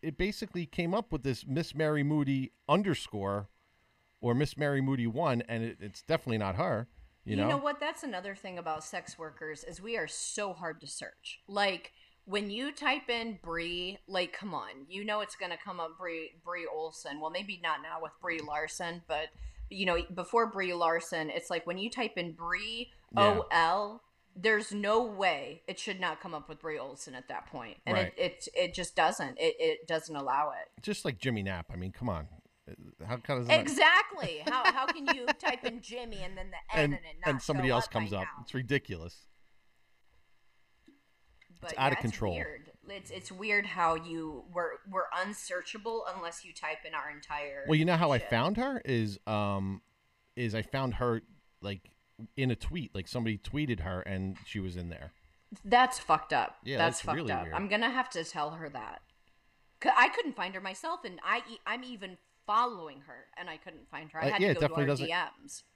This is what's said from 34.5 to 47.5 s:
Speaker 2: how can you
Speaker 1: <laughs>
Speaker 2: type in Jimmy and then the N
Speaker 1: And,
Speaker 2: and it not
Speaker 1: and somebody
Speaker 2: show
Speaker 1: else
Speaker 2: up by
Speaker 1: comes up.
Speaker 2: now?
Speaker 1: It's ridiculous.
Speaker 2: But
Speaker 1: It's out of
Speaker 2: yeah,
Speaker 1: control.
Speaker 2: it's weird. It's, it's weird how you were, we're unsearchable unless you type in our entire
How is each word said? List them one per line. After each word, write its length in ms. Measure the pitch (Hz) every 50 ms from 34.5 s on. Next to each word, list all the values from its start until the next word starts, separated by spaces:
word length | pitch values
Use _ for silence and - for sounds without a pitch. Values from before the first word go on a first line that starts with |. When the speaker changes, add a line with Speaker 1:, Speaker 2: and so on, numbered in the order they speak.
| 240 262 240 - 240
Speaker 2:
how 140 | 262 262
can 200 | 294 311 330 277 285 320
you 120 | 277 247
Speaker 1:
<laughs> 120 | 240 - -
Speaker 2:
type 280 | - 339 254 247 -
in 160 | 254 233 240 -
Jimmy 340 | - 226 240 247 240 214 196 185
and 100 | 185 190 190
then 120 | 190 185
the 280 | 180 165 - - 214 165
N 60 | 151
Speaker 1:
And, 100 | 147 143
Speaker 2:
and 100 | - -
it 120 | 160 156 - 180
not 40 | 170 139
Speaker 1:
and 100 | 131 -
somebody 260 | - 151 139 127 131
Speaker 2:
show 60 | 123
Speaker 1:
else 100 | 120 120
Speaker 2:
up 80 | - -
by 80 | 117
Speaker 1:
comes 120 | 107 101 101
up. 80 | 98 95
Speaker 2:
now? 60 | 92 - -
Speaker 1:
It's 140 | 127 - -
ridiculous. 720 | 131 127 113 143 139 - - 92 82 80 87 - - - - - _ - - _ - _ _ _ _ _ _ _ _ _ - _ - - _ - _ _ - _ _ - _ _ _ _ - - _ _ _ _ _ _ _ _ _ - _ - -
Speaker 2:
But 120 | - 175 -
Speaker 1:
It's 60 | -
out 140 | 131 139 135
of 60 | -
Speaker 2:
yeah, 40 | -
Speaker 1:
control. 320 | 113 104 - 113 101 87
Speaker 2:
it's 100 | 82 -
weird. 260 | - - - - - - - - -
It's, 220 | 196 196 - -
it's 220 | - 196 180 - 190
weird 340 | 185 208 220 208 208 202
how 280 | 196 170 180 175 165 165
you 500 | 160 165 170 165 165 160 156 151 127 - - 175
were, 280 | 175 170 160 - - - 202
we're 160 | 185 190 170 - -
unsearchable 880 | 175 185 202 208 - - - 185 180 170 - - 220 202 226 226 226 - - 180
unless 300 | 180 170 170 170 - -
you 80 | 180 160
type 260 | - - 156 156 156 -
in 80 | 160 160
our 160 | 151 135 151
entire 540 | 147 147 - - 151 147 147 147